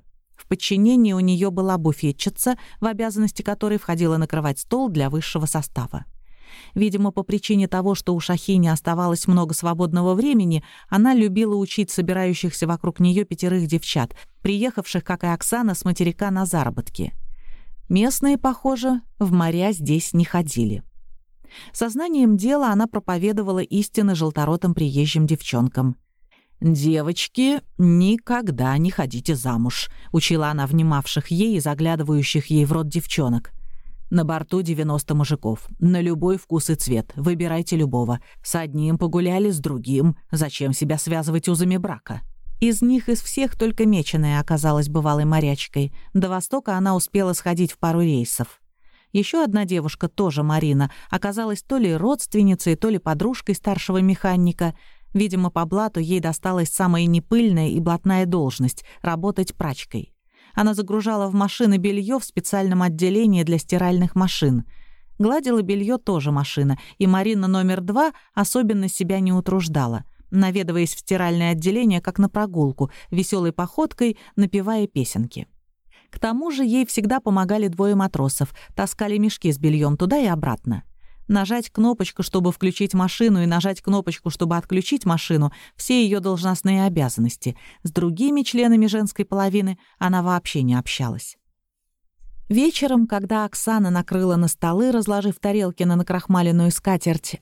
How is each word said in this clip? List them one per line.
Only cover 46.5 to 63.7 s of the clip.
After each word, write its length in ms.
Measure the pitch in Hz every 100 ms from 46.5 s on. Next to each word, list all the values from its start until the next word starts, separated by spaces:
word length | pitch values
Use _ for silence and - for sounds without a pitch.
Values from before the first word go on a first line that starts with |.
| 269 - 185
она 180 | 190
успела 380 | 185 - 196 190
сходить 400 | 175 180 175 175
в 60 | -
пару 240 | 175 165
рейсов. 580 | 170 139 120 - 120 - _ _ - - _
Ещё 300 | 196 202 330
одна 220 | 294 202
девушка, 440 | 190 180 151 - 175
тоже 340 | - 190 143
Марина, 480 | 151 156 156 139 139 - -
оказалась 540 | 185 202 202 220 202
то 160 | - 269
ли 180 | 202 160
родственницей, 800 | 202 285 - 214 196 185 - 156
то 140 | 220
ли 80 | 202
подружкой 560 | - 151 208 254 -
старшего 480 | 190 - 190 - 190
механика. 720 | 185 185 190 180 175 170 170 - - - -
Видимо, 360 | 196 208 185 180
по 140 | 170
блату 360 | 165 190 214 170
ей 200 | 160 185
досталась 480 | 165 156 185 185 165
самая 380 | - 180 170 170
непыльная 640 | 170 - 233 233 170 156
и 100 | -
блатная 460 | 165 170 196 190 185
должность — 580 | 180 135 - 127 - - -
работать 540 | 175 165 196 196 185
прачкой. 560 | - 165 131 - 113 - _ _ _ _
Она 200 | - 214
загружала 540 | 208 190 214 214 214 196
в 60 |
машины 440 | 196 202 - 233 196
бельё 400 | 196 202 196 262
в 80 | -
специальном 560 | - - 202 190 185
отделении 600 | 180 160 180 202 226 185
для 140 | 160 165
стиральных 580 | -